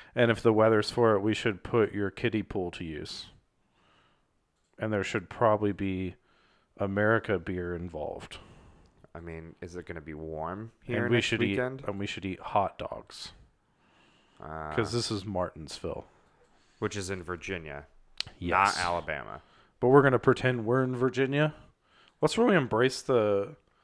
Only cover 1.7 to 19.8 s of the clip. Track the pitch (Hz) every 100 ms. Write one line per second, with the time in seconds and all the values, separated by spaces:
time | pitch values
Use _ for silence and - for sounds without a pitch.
1.7 | 120 104 98 98 - 120 110 95 104 87
2.7 | - 82 76 - - - - _ _ _
3.7 | _ _ _ _ _ _ _ _ _ _
4.7 | - 110 104 95 110 87 - 117 107 107
5.7 | 92 98 92 92 - _ _ _ _ _
6.7 | - 101 98 104 113 107 95 82 90 87
7.7 | 87 87 78 73 - - - - - -
8.7 | - _ _ - 82 85 82 82 - 92
9.7 | 87 85 82 76 78 80 78 80 95 113
10.7 | - - 120 120 117 113 110 117 101 127
11.7 | 131 120 98 101 - 95 90 - 107 95
12.7 | - - - - - - - - _ _
13.7 | _ _ _ _ _ _ - - 78 78
14.7 | 78 101 117 110 107 95 92 90 - 73
15.7 | - 82 - - _ _ _ _ _ _
16.7 | _ 107 104 92 95 85 87 - 92 78
17.7 | 71 76 - _ - - - 87 90 98
18.7 | - 90 87 78 73 53 50 - _ _
19.7 | _